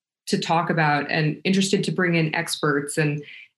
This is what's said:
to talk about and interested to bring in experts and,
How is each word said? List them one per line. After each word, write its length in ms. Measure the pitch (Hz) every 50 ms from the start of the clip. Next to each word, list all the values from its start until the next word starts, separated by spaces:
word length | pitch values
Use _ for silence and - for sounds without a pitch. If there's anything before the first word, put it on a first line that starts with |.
| _ _ _ _ _
to 120 | - - 131
talk 320 | 127 - 165 165 175 165
about 400 | 165 156 156 151 147 143 - -
and 300 | - 165 151 151 151 -
interested 400 | - 190 190 196 190 - - 180 160
to 60 | -
bring 240 | 160 170 180 175 170
in 180 | 165 160 156 -
experts 640 | 170 160 - - - - 151 139 143 143 143 - 160
and, 260 | 156 147 147 151 147 - - - - - _